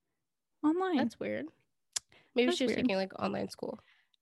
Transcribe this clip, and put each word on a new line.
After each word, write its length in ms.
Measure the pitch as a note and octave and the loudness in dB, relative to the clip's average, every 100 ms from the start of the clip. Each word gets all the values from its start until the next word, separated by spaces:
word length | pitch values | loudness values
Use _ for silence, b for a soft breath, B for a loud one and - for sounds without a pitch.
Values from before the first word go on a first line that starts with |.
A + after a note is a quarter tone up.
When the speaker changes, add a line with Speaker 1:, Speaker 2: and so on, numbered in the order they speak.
| _ _ _ _ _ - | _ _ _ _ _ -2
Speaker 1:
Online. 320 | D4 E4+ F#4+ D4+ | 2 2 2 2
Speaker 2:
That's 240 | A#3+ - | 0 -2
weird. 260 | G3 G#3+ D4+ _ _ _ _ - _ b b | -6 -6 -6 _ _ _ _ -10 _ b b
Maybe 120 | A#3+ B3+ | 2 2
Speaker 1:
That's 120 | F4 | 2
Speaker 2:
she 60 | |
was 60 | B3+ | 0
Speaker 1:
weird. 100 | - B3 | 2 2
Speaker 2:
taking, 100 | F#3+ | 0
like, 160 | F#3+ - | -2 -2
online 260 | F#3+ G3 - | -4 -2 -6
school. 300 | - - - _ _ _ _ | -8 -8 -10 _ _ _ _